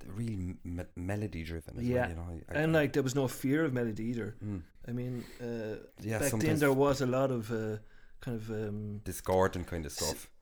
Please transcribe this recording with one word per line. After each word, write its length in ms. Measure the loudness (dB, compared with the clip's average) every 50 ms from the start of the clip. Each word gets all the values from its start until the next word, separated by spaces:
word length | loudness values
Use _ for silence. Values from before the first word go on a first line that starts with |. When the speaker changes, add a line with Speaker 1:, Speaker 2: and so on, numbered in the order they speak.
| -12
Speaker 1:
real 260 | -8 -6 -4 -4 -2
m-, 260 | -2 -2 -4 -4 -6 -6 -8
me-, 200 | -6 -6 -6 -6 -8 -8
melody 480 | -6 -4 -2 -2 -2 -2 -4 -4 -6 -6
driven 320 | -6 -6 -6 -8 -8 -6 -2
as 60 | 0
Speaker 2:
Yeah. 160 | 2 2 2
Speaker 1:
well, 80 | 2 0
you 60 | -2
know. 260 | -4 -6 -6 -8 -8 -6 -4
I, 40 | 0 2
I, 40 |
Speaker 2:
And, 140 | 4 4 6
Speaker 1:
I 40 | 6
Speaker 2:
like, 120 | 4 4 4
there 80 | 2
was 120 | 2 2 2
no 140 | 2 2 0
fear 360 | 0 -2 0 2 4 4 2
of 80 | 2
melody 320 | 2 0 0 0 -2 -2 -4
either. 300 | -2 -2 -2 -4 -6 -6 -6
Speaker 1:
Mm. 200 | -6 -6 -4 -6 -6 -10 -16 -14 -8 -6
Speaker 2:
I 40 |
mean, 320 | -6 -4 -4 -4 -6 -6 -8 -10 -12 -10
uh, 40 | -6 -6 -4 -4 -4 -4 -6 -8 -10 -14 -14 -8
Speaker 1:
Yeah, 140 | -4 -2 0 2
Speaker 2:
back 20 |
then 80 | 2 2
Speaker 1:
sometimes 300 | 2 4 4 4 4 6
Speaker 2:
there 120 | 6 6
was 280 | 6 6 6 6 4 4
a 40 | 2
lot 240 | 2 4 4 4 4
of, 220 | 2 0 -2 -2
uh, 240 | -2 -2 -2 -2 -4 -6 -8 -12 -18 -20 -20 -18 -16 -10
kind 160 | -6 -6 -4
of, 140 | -4 -4 -4
um, 480 | -4 -2 -2 -2 -4 -4 -4 -6 -6 -6 -6
Speaker 1:
Discordant 600 | -6 -6 -2 2 4 6 6 6 6 4 -2 -4
kind 180 | -4 -4 -4 -4
of 80 | -4
Speaker 2:
s-, 40 | -4 -4 -2
Speaker 1:
stuff. 220 | -2 -4 -6 -10 -16 -18 -18